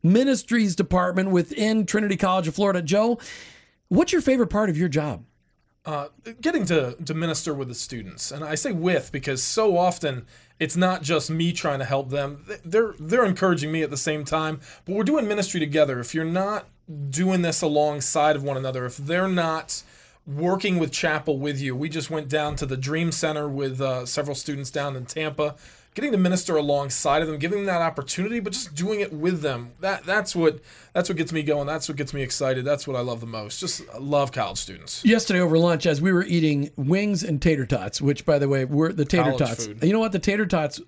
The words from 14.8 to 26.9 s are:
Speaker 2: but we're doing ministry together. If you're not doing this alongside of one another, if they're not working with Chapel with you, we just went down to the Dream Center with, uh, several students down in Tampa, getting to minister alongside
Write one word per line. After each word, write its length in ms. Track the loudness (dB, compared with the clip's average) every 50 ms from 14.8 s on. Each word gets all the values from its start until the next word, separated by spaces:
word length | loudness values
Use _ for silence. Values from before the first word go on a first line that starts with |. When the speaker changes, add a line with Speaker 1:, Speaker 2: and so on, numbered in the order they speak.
| _
Speaker 2:
but 100 | -4 -2
we're 100 | 0 2
doing 220 | 4 2 2 2
ministry 340 | 2 0 0 -2 -2 0 -2
together. 380 | -2 2 4 4 4 4 2 -4
If 160 | -4 -4 -4
you're 100 | -2 -2
not 400 | 0 0 0 0 -2 -4 -6 -8 -12 _ _ _ -16 -10 -8 -8 -4
doing 320 | 0 2 2 4 4 4
this 200 | 2 2 0 0
alongside 720 | 0 2 4 4 2 2 0 -2 -4 -2 2 2 4 4 4
of 60 | 2
one 160 | 0 -4 -4 -2
another, 260 | -4 -4 -4 -4 -6
if 140 | -6 -6 -8
they're 300 | -4 -2 0 0 2 2
not 540 | 2 2 0 0 -2 -4 -4 -6 -10 -10 -10 -16 -20 -20 -20 -20 _ _ _
working 520 | -10 -6 -2 0 0 0 2 2 2 2 2
with 140 | 0 0
Chapel 460 | -2 -2 0 0 0 0 0 -2 -2 0
with 200 | -2 -4 -4 -2
you, 160 | -4 -4 -4
we 140 | -4 -4 -4
just 220 | -4 -6 -6 -4
went 180 | -6 -6 -4 -2
down 260 | -2 0 0 0 -2
to 100 | -4 -4
the 100 | -4 -4
Dream 340 | -4 -4 -2 -2 0 0 0
Center 380 | 0 0 -2 -2 -2 -2 -4 -4
with, 320 | -4 -4 -4 -4 -2 -2
uh, 240 | -2 -2 -2 -4 -4
several 300 | -4 -4 -4 -4 -4 -6
students 360 | -8 -6 -6 -6 -6 -8 -6
down 240 | -4 -4 -4 -4 -6
in 120 | -8 -10
Tampa, 480 | -8 -6 -4 -4 -4 -2 -2 -2 -2 -4 -8 -20 -20 -20 -20 _ _ _
getting 180 | -4 -2 2
to 60 | 4 4
minister 360 | 4 4 2 0 0 0 0
alongside 680 | 2 2 2 2 2 0 -2